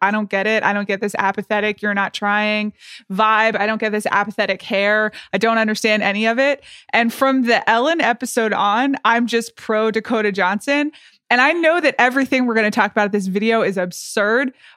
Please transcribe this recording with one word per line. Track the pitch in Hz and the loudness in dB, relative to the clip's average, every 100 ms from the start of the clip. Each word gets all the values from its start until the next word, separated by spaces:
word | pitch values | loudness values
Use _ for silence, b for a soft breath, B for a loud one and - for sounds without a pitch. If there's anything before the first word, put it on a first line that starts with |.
"I | 196 | 0
don't | 214 208 | 0 -2
get | 196 208 | -2 0
it. | 220 | 0
I | 190 | 0
don't | 202 202 | 0 -2
get | 196 | -4
this | 202 - | -4 -2
apathetic, | 190 196 190 214 214 208 | -4 -4 -4 -2 -2 -2
you're | 208 | -4
not | 202 190 | -2 -4
trying | - 208 208 214 214 214 B B B - | -4 -2 0 0 -2 -4 B B B -6
vibe. | 196 214 220 226 208 | 0 2 4 2 0
I | 208 | -2
don't | 220 | -2
get | 220 | -2
this | 214 - | -4 -2
apathetic | 202 202 208 190 190 | -2 -2 -2 -4 -4
hair. | - 196 202 214 214 B B | -4 0 2 0 -2 B B
I | 196 | -2
don't | 226 226 | 0 2
understand | 220 214 220 214 | 0 0 0 0
any | 202 202 226 | 0 0 0
of | 233 | 2
it." | 277 277 B B B | 0 -2 B B B
And | 226 233 | 0 0
from | - 269 262 | 0 0 2
the | 240 226 - | 2 2 2
Ellen | 226 285 339 | 2 2 0
episode | 226 233 254 - 220 | 0 -2 -4 -2 0
on, | 196 202 214 277 269 | 0 0 0 0 0
I'm | 214 233 240 | 2 2 2
just | 233 226 - | -2 -4 -8
pro | - 214 220 | -2 0 0
Dakota | 220 - 233 214 | -2 -2 -2 0
Johnson. | 196 180 202 - 285 294 B B B - | 0 0 -2 -2 -2 -2 B B B 0
And | 240 | 2
I | 277 | 4
know | 339 320 349 | 4 2 2
that | 311 - | 2 2
everything | 247 262 262 262 254 | 2 2 0 0 0
we're | |
gonna | 226 214 | 0 0
talk | 214 202 | 2 0
about | 220 208 | 0 0
in | |
this | 208 190 | 0 -2
video | 190 220 226 | -2 0 2
is | 190 190 | 0 -2
absurd, | 180 - - - 208 233 269 b b | -4 -8 -6 -2 0 0 -2 b b